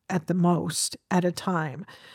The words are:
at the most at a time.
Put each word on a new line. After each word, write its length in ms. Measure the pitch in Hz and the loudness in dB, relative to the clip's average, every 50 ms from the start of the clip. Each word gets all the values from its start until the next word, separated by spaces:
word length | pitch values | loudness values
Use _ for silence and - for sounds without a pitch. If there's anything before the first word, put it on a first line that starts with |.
| _ - | _ -4
at 160 | 190 175 156 | -4 -2 0
the 80 | - 175 | 0 2
most 640 | 185 175 175 175 165 170 170 - - - - - - _ - 185 | 4 4 4 4 2 0 -2 -2 -2 -4 -4 -6 -10 _ 0 0
at 120 | 185 175 | 2 2
a 60 | 180 | 2
time. 560 | 175 - - 190 180 165 156 143 131 147 196 - - - - - | -2 -2 -4 -2 -2 -2 -2 -4 -6 -10 -14 -16 -18 -20 -20 -20